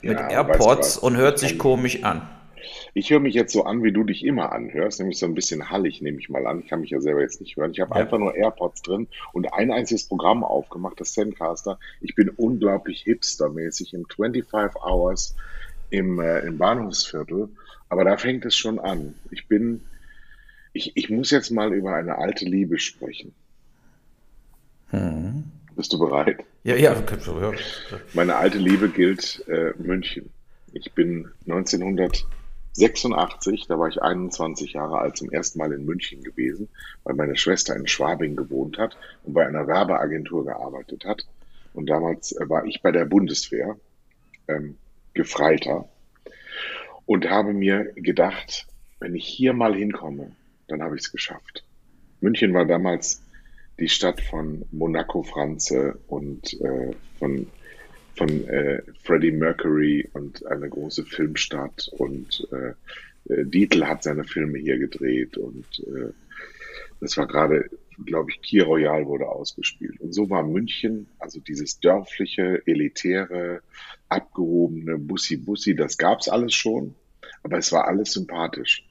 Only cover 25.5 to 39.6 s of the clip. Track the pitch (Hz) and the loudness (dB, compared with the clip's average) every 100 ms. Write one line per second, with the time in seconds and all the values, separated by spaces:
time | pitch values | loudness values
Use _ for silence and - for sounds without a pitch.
25.5 | - - - - 80 78 71 76 - - | -14 -16 -8 -4 2 2 4 2 0 -10
26.5 | _ - 123 143 120 - 104 - 82 101 | _ 0 6 6 6 0 -2 -4 -2 -2
27.5 | 107 - - - 95 - - 175 - 92 | -4 -8 -10 -12 -14 -4 2 4 6 4
28.5 | 98 92 95 101 87 90 95 - - - | 4 4 6 4 6 4 4 -4 -8 -4
29.5 | 82 82 - 87 92 - - - - - | 0 0 -2 -2 -2 -2 -8 -12 -20 -20
30.5 | - - - - - 85 85 78 - - | -20 -14 -14 -6 0 2 2 -6 -14 -4
31.5 | 87 92 92 92 95 90 - - - - | -2 0 -2 0 2 2 2 0 -4 -10
32.5 | - - - 113 - 127 101 87 - - | -12 -10 4 4 4 0 2 0 0 -2
33.5 | 107 - 82 80 - - 90 90 - 82 | -2 -2 0 0 2 0 0 -4 -4 -4
34.5 | 76 73 73 78 78 73 - 71 73 85 | -4 -8 -6 -4 -2 -2 -4 -6 -4 -4
35.5 | 80 78 71 71 90 - - - - 64 | -4 -4 -4 -4 -6 -6 -10 -12 -4 -4
36.5 | 73 107 - - - - 69 73 69 - | -4 -10 -14 -20 -14 -6 -2 -2 0 2
37.5 | 92 - 57 67 - 73 87 80 73 - | 2 0 -4 -2 0 0 0 -2 -4 -4
38.5 | 67 69 76 92 - - - - 73 73 | -4 -4 -2 -4 -6 -20 -18 -2 2 2
39.5 | 76 | 0